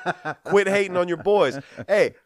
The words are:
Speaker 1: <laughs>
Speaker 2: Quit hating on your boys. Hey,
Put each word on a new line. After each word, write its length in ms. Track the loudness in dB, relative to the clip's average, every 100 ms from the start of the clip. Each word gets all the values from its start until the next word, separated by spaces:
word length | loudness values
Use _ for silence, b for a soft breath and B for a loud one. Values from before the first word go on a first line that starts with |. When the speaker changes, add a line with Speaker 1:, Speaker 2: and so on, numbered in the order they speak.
| -6 -8
Speaker 1:
<laughs> 240 | -10 -12 0
Speaker 2:
Quit 220 | 0 2
hating 280 | 0 -2 -2
on 100 | -2
your 100 | -2
boys. 420 | 0 2 2 0 B B -2
Hey, 280 | 2 2 -2